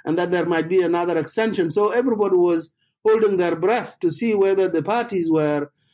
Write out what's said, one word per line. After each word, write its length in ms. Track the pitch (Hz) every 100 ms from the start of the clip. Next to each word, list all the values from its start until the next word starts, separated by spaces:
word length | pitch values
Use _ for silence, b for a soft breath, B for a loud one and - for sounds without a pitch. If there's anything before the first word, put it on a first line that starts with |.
and 140 | - 165
that 120 | 175
there 140 | 175
might 240 | 170 170 160
be 140 | 185
another 340 | 170 170 175 165
extension. 540 | 151 - 226 202 170
So 200 | 180 208
everybody 460 | 226 254 214 202 180
was 340 | 175 170 160 _ _ _
holding 360 | 214 220 214 190
their 180 | 175 160
breath 420 | 180 233 - -
to 120 | 170
see 220 | 156 233
whether 340 | 208 196 190 185
the 140 | 165
parties 480 | 151 233 233 196 165
were 400 | 156 151 147 143 _ _